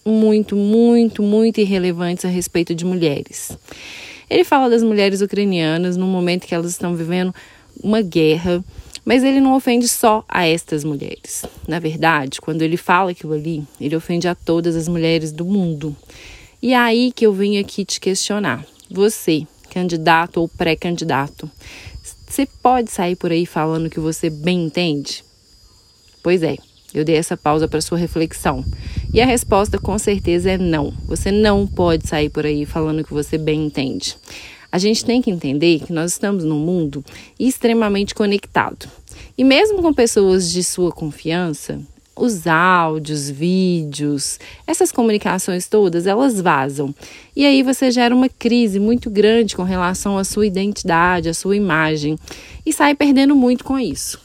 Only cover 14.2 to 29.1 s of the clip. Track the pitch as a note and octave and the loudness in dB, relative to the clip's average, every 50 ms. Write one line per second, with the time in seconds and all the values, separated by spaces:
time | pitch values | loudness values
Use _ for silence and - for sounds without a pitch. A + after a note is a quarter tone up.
14.2 | E3+ F3 F3 - - - E3 E3+ E3+ F3 E3 E3 D#3+ E3+ F3 F3 D#3+ E3 E3 D#3+ | -2 -2 -4 -4 -2 -2 0 0 0 0 -2 -2 -2 -2 -2 0 0 0 0 0
15.2 | D#3 D#3 D#3 D#3 E3+ F3+ G3+ G3+ F3+ E3 D#3+ C#3+ D3+ D#3 D3 - _ - - - | -2 -4 -6 -6 -4 -2 0 0 0 -2 -4 -4 -6 -8 -8 -10 _ -20 -20 -20
16.2 | - - - - - - _ _ - A#3+ B3+ B3 A#3+ A#3 A3+ A#3 B3 B3 - - | -20 -20 -20 -20 -20 -20 _ _ -2 2 2 4 4 4 2 2 2 0 2 2
17.2 | A3+ G#3+ G3 F#3+ G3+ G3+ G#3 G3+ G3 G3 - - F#3+ - - - - F#3+ F#3+ F#3+ | 2 4 4 2 0 0 0 0 -2 -4 -6 -8 -6 -6 -8 -4 -4 -2 -2 -2
18.2 | - - G3+ G#3 G3+ D3 A#2 - D3 - _ - _ - F#3 F#3 G3+ A3+ - - | -2 -4 -4 -2 -2 -2 -4 -4 -8 -14 _ -20 _ -8 0 2 2 2 2 0
19.2 | - F#3 D#3 D3 D#3+ - _ _ _ - - F3+ F3+ F3+ E3+ D#3+ D#3+ E3+ E3 E3 | -2 0 0 0 -2 -8 _ _ _ -10 -6 -4 -4 -4 -4 0 2 4 4 4
20.2 | E3+ F3 - F3+ E3+ E3 - - F3+ E3 D#3+ - - F3 E3+ E3 D#3 D#3+ C3+ C3+ | 2 0 -2 -4 -4 -4 -4 -2 -2 -2 -2 -2 -2 -4 -4 -4 -2 -2 -2 -2
21.2 | C#3 D3 - - D#3+ D3+ - - - - - - - - - - - - - - | -2 -4 -8 -14 -16 -18 -18 -20 -20 -20 -20 -20 -20 -20 -20 -18 -18 -20 -20 -20
22.2 | - - - - C4+ - - - - B3+ B3+ B3+ A#3 G#3+ - - F3+ F3 F3+ - | -16 -8 -4 -4 -4 -4 -4 0 2 2 2 2 0 -2 -4 -4 -2 -2 -2 -4
23.2 | - F3 E3+ E3 F3 - - D#3+ D3+ D#3 D#3+ E3 E3 D#3 - E3+ D#3 D#3 D#3+ - | -2 -2 0 -2 -2 -2 -2 -2 -2 -2 -2 -2 -4 -4 -4 -4 -4 -4 -4 -4
24.2 | - E3 D#3 D3 D3+ F3 F3+ F3 E3 D#3 - F3+ F3+ E3+ D3 C#3+ C#3 - - - | -4 -4 -4 -4 -2 -2 0 0 -2 -2 -2 -2 -2 0 -2 -4 -6 -8 -12 -14
25.2 | - _ _ _ _ _ _ _ - _ _ _ _ _ _ _ _ _ _ _ | -16 _ _ _ _ _ _ _ -20 _ _ _ _ _ _ _ _ _ _ _
26.2 | - E3+ F3+ F#3 D#3+ D3+ C#3 - - _ _ _ _ - - D3 D#3 D#3+ C#3 D3+ | 0 0 2 2 0 -2 -4 -6 -12 _ _ _ _ -8 -6 -2 0 2 0 0
27.2 | E3+ - - - - D3+ D3+ D#3 D#3+ D3+ - D#3 D#3 - E3+ E3+ F3 D#3 - D#3+ | 0 -2 -6 -2 0 0 2 2 0 0 -2 -4 -2 -2 -2 -2 -2 -2 -2 -2
28.2 | D#3+ D#3+ - - - F3 C#3 C3 C3+ - - - - - - - - - | -4 -4 -4 -4 -4 -2 -2 -2 -4 -6 -8 -8 -10 -8 -8 -6 -6 0